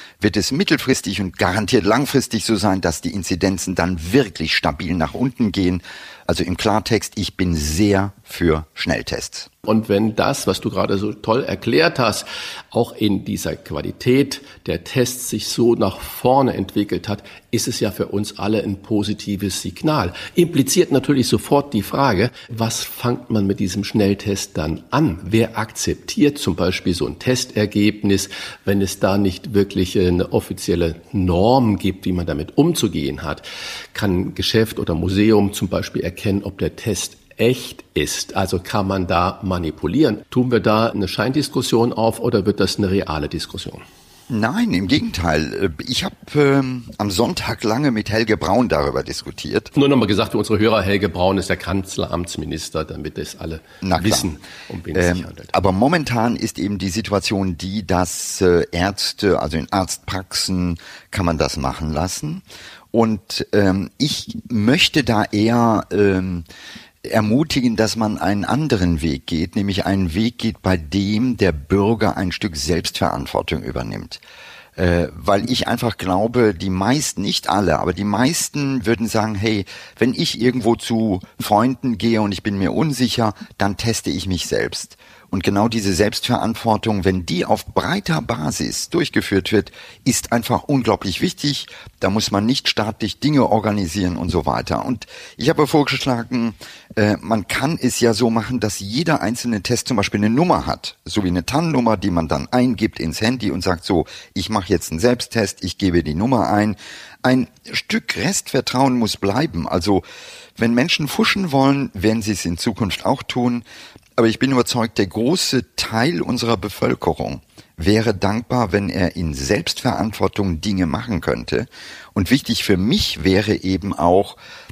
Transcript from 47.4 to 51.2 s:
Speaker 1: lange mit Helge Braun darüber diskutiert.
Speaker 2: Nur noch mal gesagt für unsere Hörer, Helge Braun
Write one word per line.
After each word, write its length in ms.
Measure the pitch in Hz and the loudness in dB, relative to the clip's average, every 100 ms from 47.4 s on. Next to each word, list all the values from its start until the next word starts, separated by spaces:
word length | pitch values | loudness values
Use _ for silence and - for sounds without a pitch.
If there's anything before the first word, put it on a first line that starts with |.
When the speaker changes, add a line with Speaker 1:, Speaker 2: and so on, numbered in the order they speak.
| - - | -6 -2
Speaker 1:
lange 280 | 113 113 147 | 0 2 2
mit 180 | 110 101 | 0 0
Helge 280 | 110 113 107 | 0 2 0
Braun 320 | 80 107 120 | 2 2 4
darüber 340 | 76 71 64 | 2 0 -2
diskutiert. 680 | - - - - - - - - | -4 -8 -10 -10 -4 -4 -2 2
Speaker 2:
Nur 120 | 139 | 4
noch 100 | 139 | 4
mal 100 | 104 | 4
gesagt 240 | 101 - | 2 0
für 60 | 107 | 0
unsere 180 | 104 107 | 0 2
Hörer, 240 | 110 107 | 4 4
Helge 280 | 92 101 98 | 4 2 0
Braun 280 | 87 | 2